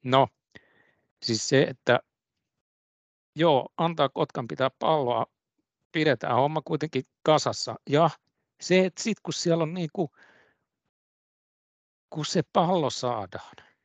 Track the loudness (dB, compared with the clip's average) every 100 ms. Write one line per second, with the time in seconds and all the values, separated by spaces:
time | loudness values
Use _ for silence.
0 | 2 2 2 _ _ -20 _ _ _ _
1 | _ _ -4 -4 2 2 2 -2 0 0
2 | _ _ _ _ _ _ _ _ _ _
3 | _ _ _ 0 2 2 0 -4 -2 0
4 | -2 0 -4 -4 -8 -4 -4 _ 0 2
5 | 0 -2 -4 _ _ _ _ _ _ 0
6 | 0 0 0 2 2 -2 -4 -6 -4 -6
7 | -8 _ 2 2 2 -6 -8 -10 0 2
8 | 2 0 _ _ _ _ 0 2 2 -2
9 | -6 -6 -8 -4 -2 0 -2 -4 -8 -4
10 | -6 _ _ _ _ _ _ _ _ _
11 | _ _ _ _ _ _ _ _ _ _
12 | _ -10 -4 -2 0 0 2 0 -2 -4
13 | -4 -4 -8 -14 -18 -20 _ _